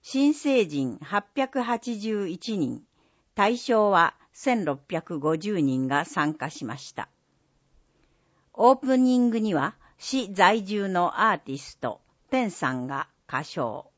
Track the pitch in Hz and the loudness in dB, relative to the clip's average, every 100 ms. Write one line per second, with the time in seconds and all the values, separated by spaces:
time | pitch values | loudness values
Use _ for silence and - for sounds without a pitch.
0 | - 269 285 302 285 262 180 143 131 - | -4 2 2 2 2 2 2 0 -4 -6
1 | - 202 - - 262 269 233 233 240 220 | -6 -6 -4 -4 -2 -2 -2 -4 -4 -6
2 | 214 214 190 180 - 208 131 117 _ _ | -4 -4 -4 -6 -6 -2 -2 -4 _ _
3 | _ _ _ - 208 240 - 220 208 185 | _ _ _ 0 0 0 0 2 4 4
4 | 165 _ _ - - 240 160 139 - 165 | 4 _ _ -6 -2 0 0 -4 -6 -8
5 | - 139 151 160 196 202 139 131 131 143 | -6 -4 -2 -2 -2 0 2 0 0 0
6 | 165 - 147 156 143 - 117 131 - - | -2 -2 -2 -2 -8 -8 -10 -10 -12 -12
7 | - _ _ _ _ _ _ _ _ _ | -12 _ _ _ _ _ _ _ _ _
8 | _ _ _ _ _ - 233 262 262 254 | _ _ _ _ _ 4 4 6 2 4
9 | 254 254 240 226 214 160 151 - _ _ | 4 4 2 2 0 0 -2 -6 _ _
10 | - 269 202 190 185 220 190 208 196 185 | -6 -4 -4 4 4 4 -2 -4 -2 0
11 | 175 - 220 190 - 135 - - 123 104 | -2 2 0 0 -4 -12 -12 -8 -8 -8
12 | _ _ _ 262 226 - 135 127 127 139 | _ _ _ -2 -2 -2 -4 -4 -6 -6
13 | - _ - 131 151 175 120 107 - | -8 _ -8 -6 -6 -4 -4 -6 -14